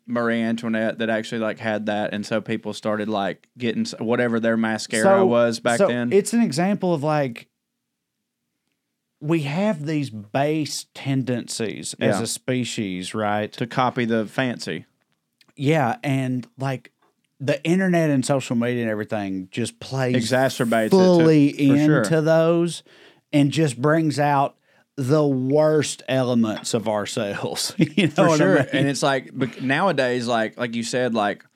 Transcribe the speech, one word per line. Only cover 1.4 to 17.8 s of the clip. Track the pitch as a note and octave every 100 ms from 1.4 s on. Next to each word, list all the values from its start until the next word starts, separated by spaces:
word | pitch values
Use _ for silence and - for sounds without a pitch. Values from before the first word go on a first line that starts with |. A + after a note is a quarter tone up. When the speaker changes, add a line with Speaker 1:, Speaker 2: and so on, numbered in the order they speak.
Speaker 1:
like, | A2 G2+
had | A2+ G#2+ G#2+
that, | G#2 G#2
and | G#2 G#2
so | A2+
people | G2+ A2 G#2+
started, | G#2 A2+ G#2+ G#2
like, | G#2+ G2 E2+ _ -
getting | A#2+ A2+
s-, | A2+ -
whatever | A2 A#2+ A#2+ A#2
their | A2+ A2+
mascara | A2+ A2 - A2+ A2 -
Speaker 2:
So, | F#3+
Speaker 1:
was | A#2+ A#2 A2+
back | B2 A#2
Speaker 2:
so | G3
Speaker 1:
then. | A#2+ A#2+
Speaker 2:
it's | F#3+ G3+
an | A#3
example | A3+ C#3 F#3 G#3 F#3
of, | E3
like, | D3 D3+ C#3 A#2 - _ _ _ _ _ _ _ _ _ _ _ _ _ _ _ _ _
we | D3+ E3
have | C#3+ D3+ G#3 F3 C#3+
these | D3+ C3+
base | G#2+ G#2 C3+ D3 D#3 D3 - - -
tendencies | C#3 C3+ B2 B2 - - G#2+ C2 - -
as | C3 G2
Speaker 1:
Yeah. |
Speaker 2:
a | A2+
species, | - - B2+ A#2 - G#2 F#2 F2+
right? | A2 G#2 G#2 G#2+
Speaker 1:
To | - A#2
copy | - B2+ B2 A#2
the | A2+ G#2
fancy. | - C3 A2+ - D#2+ - _ _ _ _ _ _ -
Speaker 2:
Yeah, | C#3 D#3+ C3+ A2+
and, | C#3+ C3+ C3 B2+ A#2 -
like, | C3+ C3 - _ _ _ _ _
the | C3+ C#3+
internet | D#3+ F3+